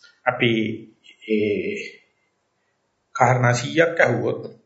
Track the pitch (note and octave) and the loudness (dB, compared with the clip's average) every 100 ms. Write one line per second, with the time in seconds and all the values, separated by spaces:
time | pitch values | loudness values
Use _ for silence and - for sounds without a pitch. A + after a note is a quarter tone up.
0 | - _ B2+ A#2+ A#2+ A2+ A2 A2 - _ | -20 _ -4 0 0 0 -2 -6 -14 _
1 | _ - - G#2+ G#2+ G2 F2 - - - | _ -14 -2 0 0 -2 -4 -8 -12 -18
2 | _ _ _ _ _ _ _ _ _ _ | _ _ _ _ _ _ _ _ _ _
3 | _ - B2 B2 B2 A#2+ C#3+ D3 E3 - | _ 0 2 4 2 0 -2 2 2 4
4 | C3+ A#2+ A#2+ - - - | 2 2 -2 -4 -10 -18